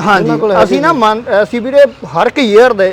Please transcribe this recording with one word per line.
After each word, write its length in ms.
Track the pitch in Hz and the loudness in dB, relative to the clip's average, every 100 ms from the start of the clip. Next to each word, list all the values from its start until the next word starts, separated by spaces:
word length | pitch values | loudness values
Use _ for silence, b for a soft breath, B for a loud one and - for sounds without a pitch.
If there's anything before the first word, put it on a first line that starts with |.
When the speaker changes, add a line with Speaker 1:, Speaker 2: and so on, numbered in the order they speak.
Speaker 1:
ਹਾਂਜੀ। 240 | 196 196 | -2 0
Speaker 2:
ਉਹਨਾਂ 140 | - 156 | 0 -2
ਕੋਲ 140 | 214 | -2
ਹੈ 120 | 190 | 0
Speaker 1:
ਅਸੀਂ 160 | 208 262 | 0 0
ਨਾ 120 | 311 | 0
Speaker 2:
ਜੀ। 60 | 277 | 0
Speaker 1:
ਮੰਨ-, 240 | 220 214 240 202 | 0 -2 -2 -2
ਅਸੀਂ 180 | 214 240 | -2 -4
ਵੀਰੇ 200 | 233 285 277 - 156 | -2 2 2 0 -8
ਹਰ 200 | 156 226 | -2 -2
ਇੱਕ 120 | 294 | 0
ਈਅਰ 340 | 240 208 254 | 2 4 4
ਦੇ, 160 | 208 190 | 2 -2